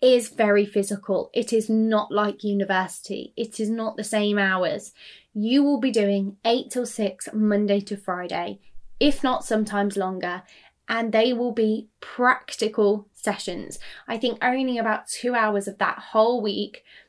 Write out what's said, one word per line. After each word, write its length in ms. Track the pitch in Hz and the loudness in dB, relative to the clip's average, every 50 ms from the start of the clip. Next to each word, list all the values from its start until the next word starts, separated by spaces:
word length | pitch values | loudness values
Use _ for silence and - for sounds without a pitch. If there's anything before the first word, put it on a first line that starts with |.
is 280 | - 254 254 247 220 - | 6 6 6 6 4 0
very 360 | - - 226 208 202 208 208 | 0 0 2 4 6 4 4
physical. 680 | 202 - 208 196 - 208 196 - - 190 185 - - - | 2 0 -2 -2 0 -4 -6 -4 -2 -2 -2 -2 -2 -2
It 200 | - 220 - 233 | -4 -2 0 0
is 160 | 220 220 220 | 0 2 2
not 400 | 220 220 220 220 220 208 208 - - | 2 2 4 4 2 2 0 0 0
like 320 | 208 208 202 202 - - | 0 0 0 -2 -4 -4
university. 880 | 208 202 202 196 202 190 185 185 185 - - - - 196 - - - _ | -2 0 0 0 2 2 0 0 -2 -6 -10 -10 -10 -10 -8 -10 -8 _
It 240 | - 233 220 - - | -8 -8 -6 -4 -4
is 100 | 220 208 | -2 -2
not 260 | 226 226 220 220 - | -2 -2 -4 -6 -6
the 80 | - 214 | -6 -6
same 340 | - 220 214 208 208 208 208 | -2 0 0 2 2 2 2
hours. 540 | 196 190 190 185 180 - - - - - - - - - - - _ _ - | 2 2 2 2 0 0 -2 -4 -6 -12 -18 -20 -20 -20 -20 -20 _ _ -6
You 280 | 214 208 226 254 285 285 | -4 0 2 4 4 4
will 160 | 285 285 233 | 4 2 2
be 120 | 240 262 | 0 0
doing 460 | 214 226 202 202 202 196 196 202 196 - - | 2 2 2 2 2 0 0 -2 -6 -4 0
eight 260 | 233 233 269 262 - | 0 0 0 0 -2
till 140 | - 254 240 | -4 -4 -4
six 440 | 226 - - 214 196 - - - - - | -4 -4 -4 -4 -4 -4 -6 -10 -6 -2
Monday 480 | 214 214 208 208 202 208 202 202 202 | 0 2 2 2 2 2 2 2 0
to 160 | 196 - 208 | 0 -2 -8
Friday, 640 | 196 - - 180 180 180 170 - 165 175 202 202 196 - - - - - - - - | -8 -6 -6 -6 -6 -6 -6 -6 -6 -6 -6 -8 -12 -16 -18 -16 -16 -14 -14 -2 2
if 240 | 277 294 285 - - | 4 4 4 4 2
not 220 | 254 247 - - | 0 0 -2 -2
sometimes 520 | - - 220 214 208 208 202 202 202 196 | 0 0 0 0 0 0 0 -2 0 0
longer, 460 | 196 190 185 185 185 180 180 175 - - - - - - - _ _ _ - | -2 -2 -4 -4 -4 -6 -6 -6 -8 -10 -14 -20 -20 -20 -20 _ _ _ -6
and 240 | 226 233 233 226 220 | -4 -2 -2 2 2
they 200 | 220 226 254 247 | 4 4 4 2
will 200 | 226 247 247 214 | 0 -2 -2 0
be 360 | 233 220 214 214 247 - - _ _ | 0 2 2 0 0 -4 -10 _ _
practical 1080 | - - - - 247 254 254 - - - - - 214 214 214 240 208 202 214 208 208 - _ | -20 -12 -4 2 2 2 2 2 -2 -10 -8 -4 -4 -2 0 2 4 4 2 2 -2 -10 _
sessions. 680 | - - 220 196 - - 190 175 - - - - - - - - - - | -8 -6 -4 -4 -4 -6 -8 -8 -8 -10 -12 -14 -14 -14 -16 -18 -16 -10
I 120 | - 233 220 | -8 -6 -2
think 200 | 262 240 220 - 254 | -2 -2 -2 0 0
only 340 | 247 254 262 262 254 247 233 | 0 0 0 0 0 0 0
about 280 | 220 220 214 - - | 0 0 -2 -2 -4
two 280 | - - - - 247 247 | -8 -10 -6 -4 -2 0
hours 340 | 233 214 214 202 202 202 202 | 2 2 2 2 0 -2 -4
of 100 | 196 - | -4 -2
that 200 | 196 170 - - | -2 -2 -2 -4
whole 440 | - - - 220 220 233 247 233 208 | -8 -2 2 4 4 4 2 0 -2
week 400 | 208 196 - 208 - - - - _ - - - | -2 -4 -4 -6 -6 -8 -14 -20 _ -20 -20 -20